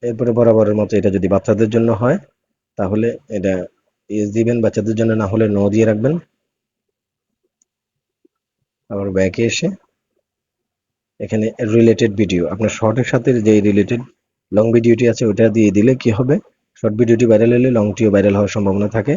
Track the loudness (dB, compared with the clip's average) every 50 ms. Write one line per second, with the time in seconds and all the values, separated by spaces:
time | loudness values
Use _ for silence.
0 | -6 -8 -6 -4 -2 -2 2 2 4 4 4 4 4 2 2 -2 -2 0 -2 0
1 | 0 0 -2 0 0 0 0 0 0 0 0 0 0 0 0 0 0 0 0 0
2 | 0 -2 -2 -2 -4 _ _ _ _ _ _ _ _ _ _ -8 -6 -4 -2 -2
3 | -4 -4 -6 -8 _ _ -10 -6 -2 -2 -2 -2 -6 -10 _ _ _ _ _ _
4 | _ _ -6 -6 -4 -4 -2 -2 -2 0 0 0 -2 -2 -2 -2 -4 -2 -2 -2
5 | 0 0 0 -2 -2 -2 0 0 0 0 0 0 0 0 2 2 2 2 0 0
6 | -2 -2 -4 -4 -8 _ _ _ _ _ _ _ _ _ _ _ _ _ _ _
7 | _ _ _ _ _ _ _ _ _ _ _ _ _ _ _ _ _ _ _ _
8 | _ _ _ _ _ _ _ _ _ _ _ _ _ _ _ _ _ _ -8 -6
9 | -6 -4 -2 -2 -2 -2 -2 -2 -2 -2 -2 -2 -4 -6 -6 -8 _ _ _ _
10 | _ _ _ _ _ _ _ _ _ _ _ _ _ _ _ _ _ _ _ _
11 | _ _ _ _ -10 -6 -4 -2 -2 -4 -4 -6 -6 0 2 4 4 4 4 2
12 | 0 -2 0 -2 -2 -2 0 -2 -2 -4 -4 -4 -4 -4 -4 -2 -2 -2 0 0
13 | -4 -2 -2 -2 0 0 -2 0 2 4 2 4 4 2 2 2 0 0 -2 -6
14 | -6 -12 _ _ _ _ _ _ _ _ 0 0 0 2 2 2 4 4 2 2
15 | 2 0 0 0 -2 -2 0 2 2 2 4 4 2 2 2 2 2 2 2 0
16 | 0 -2 -2 0 0 0 -2 -2 -4 _ _ _ _ _ _ _ -4 -4 -2 0
17 | 0 2 2 2 4 4 4 4 4 4 2 2 2 2 2 0 0 0 -2 0
18 | 0 2 2 4 2 2 2 2 0 -2 -2 -2 -2 -2 -2 -2 -2 -2 -4 -4
19 | -4 -2 -4